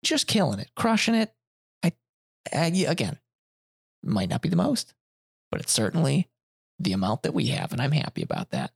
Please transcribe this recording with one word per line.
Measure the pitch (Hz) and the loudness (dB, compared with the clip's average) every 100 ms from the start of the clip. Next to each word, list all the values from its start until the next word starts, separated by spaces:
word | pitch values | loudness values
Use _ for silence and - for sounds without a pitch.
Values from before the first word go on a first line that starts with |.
Just | - 311 - | 0 0 2
killing | 226 160 101 | 2 2 0
it, | - - | -6 -2
crushing | 233 220 - 226 | 2 2 2 2
it. | 220 _ _ _ _ _ | 0 _ _ _ _ _
I, | 170 - _ _ _ _ - | -2 -2 _ _ _ _ -6
I, | - 165 | 0 0
y-, | 180 180 | 2 0
again, | 170 101 147 _ _ _ _ _ _ _ _ | 0 -2 -4 _ _ _ _ _ _ _ _
might | - 104 92 | -2 0 0
not | - | -2
be | 156 | 0
the | 175 | 2
most, | - 269 - _ _ _ _ _ _ | 2 0 -4 _ _ _ _ _ _
but | - | -8
it's | - | -2
certainly | - 220 170 151 143 - _ _ _ _ _ | 0 0 2 2 2 0 _ _ _ _ _
the | - | -2
amount | 95 95 107 | 0 0 -2
that | - | -2
we | - 123 | -2 -2
have, | - - | -2 -4
and | 123 | -2
I'm | 135 | 0
happy | 151 - - | 0 -2 -6
about | - - - | -4 -4 -4
that. | - - | -6 -6